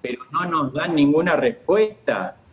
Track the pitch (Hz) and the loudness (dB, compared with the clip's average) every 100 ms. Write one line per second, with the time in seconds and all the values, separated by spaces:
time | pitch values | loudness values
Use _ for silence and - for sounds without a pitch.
0 | 127 120 - 160 180 160 139 135 170 160 | -8 -10 -8 -6 -4 -4 -4 -4 -2 2
1 | 143 151 175 151 127 - - 202 214 214 | 4 4 2 2 0 -2 0 2 2 -2
2 | - 104 95 - _ | -4 -4 -6 -12 _